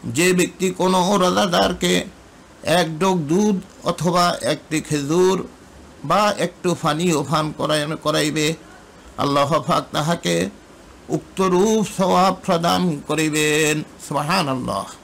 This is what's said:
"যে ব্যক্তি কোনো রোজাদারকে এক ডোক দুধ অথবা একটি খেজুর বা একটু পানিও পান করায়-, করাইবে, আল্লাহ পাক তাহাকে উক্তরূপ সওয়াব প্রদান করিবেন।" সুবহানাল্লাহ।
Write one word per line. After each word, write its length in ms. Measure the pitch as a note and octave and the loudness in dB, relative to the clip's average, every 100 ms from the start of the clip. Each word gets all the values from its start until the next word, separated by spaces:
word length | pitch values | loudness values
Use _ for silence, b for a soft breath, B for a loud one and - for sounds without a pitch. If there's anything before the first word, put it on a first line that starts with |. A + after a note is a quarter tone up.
| A#2 | -4
"যে 280 | A#2+ F3+ | 0 2
ব্যক্তি 360 | F3+ - - F#3 | 2 0 -2 -4
কোনো 460 | F3+ F3+ F#3 F3+ G3+ | 0 0 2 2 2
রোজাদারকে 880 | F3+ F#3 G#3 F#3 F#3+ F3+ F3+ F3+ - - - - - - | 2 2 0 0 0 0 0 0 -2 -16 -20 -20 -20 -10
এক 360 | - E3+ D#3+ D#3 | 0 0 0 0
ডোক 180 | F#3+ F#3 | 0 0
দুধ 440 | C#3+ F3 G#3 F#3+ - - | 2 2 2 0 -6 -6
অথবা 540 | D3+ E3+ D#3+ F3 F3 - | -6 -2 0 2 2 0
একটি 400 | A#2+ D3 - D#3 | -2 -4 -4 -6
খেজুর 680 | - D3 C#3 E3+ F#3 F#3 - - - - - - | -2 -4 0 2 4 2 -4 -16 -20 -20 -20 -14
বা 300 | C#3+ F#3 G#3 - | 0 2 2 0
একটু 380 | F3 - C3 B2+ | -4 -2 -2 0
পানিও 440 | D#3+ D3+ F3+ D3 A#2+ | -2 0 2 0 0
পান 220 | D#3 D#3 | -2 -2
করায়-, 460 | - C#3 D3+ D3 D#3 | -4 -2 0 -2 -4
করাইবে, 560 | D3+ D#3 D3+ D3+ D3+ E3 - - - - - - | -2 0 0 0 -2 -2 -12 -20 -20 -20 -18 -4
আল্লাহ 440 | C#3+ C#3 C#3 D#3 | 0 2 2 0
পাক 220 | C3+ D3+ C#3 | 0 -2 -2
তাহাকে 580 | D#3 D3+ E3+ F3 E3+ G3 - - - - - - | -4 -2 -2 -2 -2 -2 -6 -20 -20 -20 -20 -6
উক্তরূপ 760 | D3 - - F#3+ F3+ G#3+ A3 G#3 - | -6 -6 -2 2 4 4 2 0 0
সওয়াব 380 | F#3 F3+ F#3+ F#3 - | 2 4 2 0 -2
প্রদান 560 | E3+ E3+ F3+ F3+ C#3+ - | 0 2 0 0 -2 -4
করিবেন।" 760 | D3+ D#3 D3+ D3+ D3+ D3+ D#3 - - - | -2 0 0 2 2 2 0 -6 -16 -6
সুবহানাল্লাহ। 800 | C#3+ D3 F#3+ C#3+ C3 A#2+ G2 G2 - | -4 -2 -2 0 -4 -4 -6 -8 -16